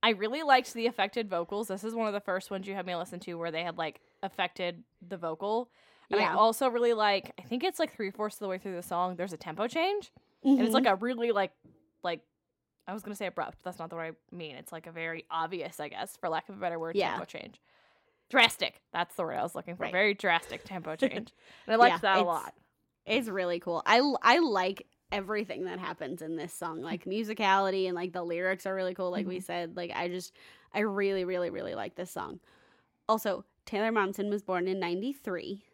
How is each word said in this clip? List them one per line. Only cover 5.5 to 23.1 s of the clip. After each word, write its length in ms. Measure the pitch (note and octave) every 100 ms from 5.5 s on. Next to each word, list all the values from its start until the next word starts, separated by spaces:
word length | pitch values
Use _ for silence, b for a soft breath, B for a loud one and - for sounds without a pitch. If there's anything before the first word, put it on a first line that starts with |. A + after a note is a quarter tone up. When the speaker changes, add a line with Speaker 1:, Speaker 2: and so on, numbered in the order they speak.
| A3 B3 b b b b
Speaker 1:
And 80 | G4+
I 60 |
Speaker 2:
Yeah. 120 | F#4 -
Speaker 1:
also 320 | A3 A3+ C4
really 260 | A#3 A#3+
like, 380 | A3+ G#3+ G3 - -
I 40 |
think 200 | - B3
it's, 160 | F4 F4+
like, 140 | D#4+
three-fourths 420 | - G3 G3 G#3+ -
of 40 |
the 80 | G3+
way 80 | F#3
through 180 | G3 F3+
the 60 |
song, 340 | F3 F3 F3+ F3
there's 180 | F#3
a 20 | E3
tempo 320 | - D#3+ A3+
change. 420 | D#4+ F4 G#4 - - _ _
And 160 | C4+ C4+
it's, 60 | B3
Speaker 2:
Mm-hmm. 60 |
Speaker 1:
like, 120 | A#3+ B3+
a 80 | F#3+
really, 360 | A#3 B3 A#3
like, 200 | G#3 F#3+ _ - _ _ _
like, 200 | F3+ E3+ _ _ _ _ _ _ -
I 80 |
was 80 | G#3
gonna 120 | G#3
say 120 | G#3 G3
abrupt, 320 | F3 - -
but 60 |
that's 140 | - F3+
not 120 | E3
the 60 | E3+
word 200 | D#3+ D#3+ _
I 20 |
mean. 220 | F3+ D#3+ C3+
It's, 160 | D3+
like, 140 | E3 D#3+
a 60 |
very 340 | E3 E3 E3 -
obvious, 480 | E3 E3 F3+ D#3+ -
I 80 | D3+
guess, 280 | F#2+ D3+ -
for 140 | F3
lack 180 | D#3+ -
of 80 | G3+
a 40 |
better 180 | F3+ E3
word, 180 | D#3+ F3
Speaker 2:
Yeah. 140 | F3+
Speaker 1:
tempo 160 | - -
change. 340 | - - - b b b b b b _
Drastic. 500 | C4 A3+ - - - _
That's 220 | - E3+ -
the 60 |
word 100 | E3+
I 80 | -
was 120 | D#3+
looking 220 | E3+ E3 F3+
for. 60 |
Speaker 2:
Right. 100 | -
Speaker 1:
Very 220 | F3+ G#3
drastic 500 | G3+ G3 E3 - -
tempo 320 | - F#3+ E3+ D#3
Speaker 2:
<laughs> 0 |
Speaker 1:
change. 380 | C4+ - G#3+ _ B B -
And 80 |
I 20 | A3
liked 200 | A#3+ E3+
Speaker 2:
Yeah, 120 | G#3+
Speaker 1:
that 20 | F#3+
a 40 |
Speaker 2:
it's, 60 | F3+
Speaker 1:
lot. 280 | E3 - - _ _ _ _
Speaker 2:
it's 240 | -